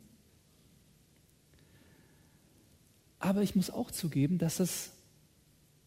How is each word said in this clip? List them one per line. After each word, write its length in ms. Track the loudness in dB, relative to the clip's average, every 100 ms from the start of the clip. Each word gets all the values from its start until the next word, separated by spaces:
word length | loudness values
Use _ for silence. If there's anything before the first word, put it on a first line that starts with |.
| -20 -20 _ _ _ _ _ -20 _ _ _ _ _ _ _ -20 -20 -20 -20 -20 -20 -20 -20 -20 -20 -20 -20 -20 -20 _ _ -4
Aber 240 | 0 2
ich 120 | 2
muss 160 | 2 0
auch 200 | -2 -6
zugeben, 460 | -4 -2 2 2 2
dass 240 | 0 0
es, 300 | -2 -2 -10 -16 -20 -20 _ _ _ _ _ _